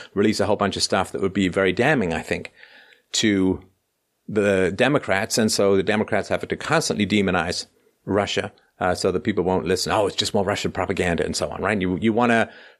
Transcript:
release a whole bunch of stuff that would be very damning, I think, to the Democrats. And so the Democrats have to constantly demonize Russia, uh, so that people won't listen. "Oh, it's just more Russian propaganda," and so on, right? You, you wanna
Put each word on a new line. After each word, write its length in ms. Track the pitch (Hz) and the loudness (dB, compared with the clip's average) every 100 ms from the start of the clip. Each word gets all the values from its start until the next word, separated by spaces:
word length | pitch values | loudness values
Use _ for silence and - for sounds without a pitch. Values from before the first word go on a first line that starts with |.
| - | -6
release 260 | 95 107 104 | 0 2 2
a 60 | 101 | 0
whole 100 | 98 | 2
bunch 200 | 98 85 | 0 -2
of 40 | |
stuff 300 | - 101 90 | 0 0 -2
that 80 | - | -2
would 140 | 92 | -2
be 140 | 101 92 | 0 0
very 240 | 92 95 | 2 2
damning, 420 | 90 131 143 87 | 2 2 2 0
I 80 | 80 | -4
think, 280 | - 80 - _ - - - _ _ | -4 -8 -8 _ -20 -20 -20 _ _
to 500 | - 110 98 95 90 - _ _ _ _ _ - | -2 2 2 2 0 -8 _ _ _ _ _ -4
the 460 | 104 101 95 92 | 0 2 2 2
Democrats. 600 | 98 127 143 - 98 110 123 | 2 2 2 0 -2 0 0
And 160 | 107 | 0
so 240 | - 101 95 | 2 2 2
the 60 | |
Democrats 480 | 95 107 101 101 - | 2 0 0 -2 -2
have 180 | 90 - | -4 -4
to 80 | 92 | -6
constantly 500 | - 160 - - 98 | -2 -2 0 -2 2
demonize 600 | 104 95 90 85 - - _ _ _ - | 2 2 0 -2 -6 -10 _ _ _ -2
Russia, 460 | 98 101 98 101 - _ - | -2 0 -4 -6 -12 _ -4
uh, 160 | 92 90 | -2 0
so 160 | 98 | 0
that 100 | 90 | 2
people 220 | 110 98 | 0 0
won't 200 | 87 92 | 0 0
listen. 280 | 87 92 - | 0 -2 0
"Oh, 160 | 98 95 | 0 0
it's 80 | - | -2
just 180 | 104 | -2
more 100 | 104 | 0
Russian 280 | 95 98 90 | 0 -2 -4
propaganda," 520 | 95 92 92 90 82 | -4 -2 -2 0 0
and 120 | - - | -2 -4
so 120 | - | -6
on, 120 | - | -4
right? 180 | 95 107 | -2 0
You, 180 | 92 87 | -2 0
you 120 | 110 | 0
wanna 380 | 107 120 113 104 - - | 2 2 2 0 -6 -20